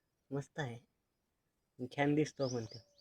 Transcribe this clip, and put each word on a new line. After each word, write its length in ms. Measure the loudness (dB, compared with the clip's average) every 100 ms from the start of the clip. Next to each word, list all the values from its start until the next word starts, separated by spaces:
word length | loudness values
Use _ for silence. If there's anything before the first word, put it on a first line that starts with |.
| _ _ -6
मस्त 280 | -6 -6 -6
आहे, 180 | -6 -6 _ _ _ _ _ _ _ _ _ -10 -6
छान 260 | 2 4 4
दिसतो 340 | 2 2 0
म्हणते. 340 | 0 -4 -10 -18 _